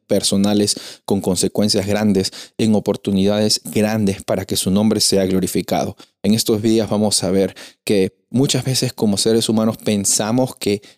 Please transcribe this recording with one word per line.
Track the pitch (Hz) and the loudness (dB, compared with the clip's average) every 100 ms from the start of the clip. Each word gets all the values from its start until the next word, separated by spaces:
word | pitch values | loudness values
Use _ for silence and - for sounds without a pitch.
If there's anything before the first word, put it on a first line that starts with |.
| - | -2
personales | 101 - 101 101 104 101 - - - - | -2 0 0 2 2 0 -2 -10 -12 -4
con | 98 | -2
consecuencias | 98 90 95 - 104 104 101 | 0 -2 -2 0 0 0 0
grandes | 104 107 95 92 - - - | 0 2 2 0 -6 -12 -2
en | 110 104 | 0 2
oportunidades | 101 98 - 95 98 104 107 - | 0 -2 0 2 2 2 0 -2
grandes | - 107 107 110 98 98 | -4 -2 0 0 0 -2
para | - 98 98 | -2 -4 -2
que | 98 | -4
su | 95 | 0
nombre | 98 107 104 | 2 2 2
sea | - 98 95 | 2 2 2
glorificado. | 95 90 92 90 87 98 - - _ | 0 0 -2 -2 -2 -4 -8 -18 _
En | 101 | 0
estos | 110 - 107 | 0 0 0
días | 110 110 104 | 2 2 0
vamos | 107 107 - | 0 0 0
a | 95 | 0
ver | 95 92 - - - | 2 0 -2 -20 -10
que | - 104 95 - _ | -2 0 0 -4 _
muchas | 120 139 127 135 | 0 0 0 -2
veces | 127 123 | -2 -2
como | - 107 98 | -2 -2 0
seres | 113 113 113 | 2 2 2
humanos | 110 110 107 | 2 0 -2
pensamos | - 104 98 - 107 123 - - | -2 -2 0 -2 0 0 -2 -2
que | 101 104 - | -4 -4 -6